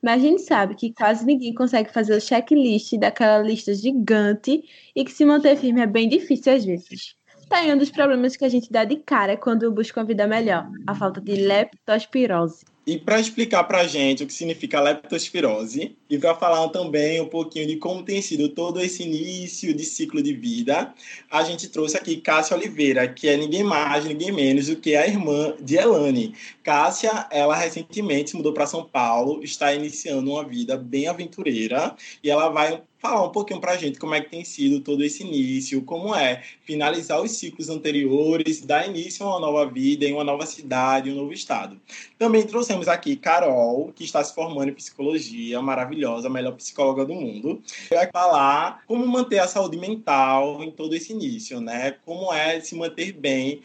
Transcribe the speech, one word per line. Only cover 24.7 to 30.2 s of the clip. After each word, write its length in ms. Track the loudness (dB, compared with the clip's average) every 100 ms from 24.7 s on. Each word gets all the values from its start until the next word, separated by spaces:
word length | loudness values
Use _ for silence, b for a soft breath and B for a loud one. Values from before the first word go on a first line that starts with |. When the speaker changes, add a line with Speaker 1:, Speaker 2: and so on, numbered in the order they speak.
| -2
Speaker 2:
que 220 | 2 4
a 100 | 4
irmã 460 | 2 0 0 0 -4
de 160 | 0 2
Elane. 580 | 4 4 4 2 0 B B B
Cássia, 640 | 0 2 2 2 -2 -2 -2
ela 240 | 0 2 2
recentemente 760 | -2 -6 -10 -6 -2 -2 -2
se 40 | -2
mudou 180 | -2
pra 140 | 0 -2
São 160 | -4
Paulo, 580 | -6 -2 2 2 0 -2
está 320 | -6 -2 0
iniciando 580 | 0 -4 -8 -6 -4